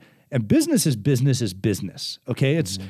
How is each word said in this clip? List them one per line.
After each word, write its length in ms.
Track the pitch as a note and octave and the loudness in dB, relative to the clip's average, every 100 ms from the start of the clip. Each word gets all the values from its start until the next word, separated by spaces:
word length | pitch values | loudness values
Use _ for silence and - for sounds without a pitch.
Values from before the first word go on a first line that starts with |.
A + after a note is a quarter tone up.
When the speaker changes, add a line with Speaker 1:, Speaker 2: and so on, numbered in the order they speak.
| - _ _ | -8 _ _
Speaker 1:
and 160 | C3+ G#2+ | -4 2
business 380 | C#4+ D#4+ C4+ D#3+ | 2 4 2 2
is 100 | A2+ | 0
business 460 | G2+ B2+ C#3 B2+ | 0 2 2 2
is 120 | A2 | -2
business, 640 | F#2 A2+ F#2+ F#2 - - - - | -2 -2 -2 -4 -10 -12 -12 -8
okay? 280 | A#2 C3+ D#3+ | 0 2 2
It's, 220 | - G2 | -2 -6
Speaker 2:
Mm-hmm. 100 | F#2+ | -12